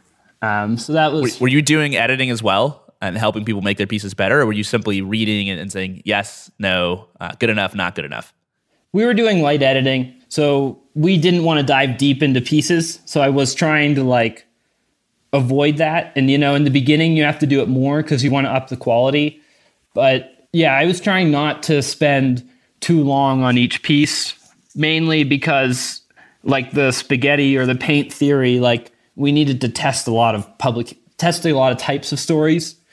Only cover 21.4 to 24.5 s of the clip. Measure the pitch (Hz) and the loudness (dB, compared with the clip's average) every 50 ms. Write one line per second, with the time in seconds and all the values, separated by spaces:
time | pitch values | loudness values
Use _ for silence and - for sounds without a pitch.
21.4 | 151 151 147 - - - 156 143 131 - - - 151 143 139 135 135 131 127 123 | 0 -2 -4 -4 -2 -2 0 0 0 -2 -4 -2 0 2 2 2 2 0 0 -2
22.4 | - - _ _ _ _ _ _ - - 170 160 143 139 139 139 139 135 131 131 | -6 -10 _ _ _ _ _ _ -2 0 2 2 2 2 0 0 0 0 0 0
23.4 | 131 127 123 123 123 120 - - - - 151 143 151 147 - - - - - - | 2 2 2 2 2 0 -2 -4 -2 0 2 2 2 0 -2 -4 -8 -8 -10 -14
24.4 | _ _ | _ _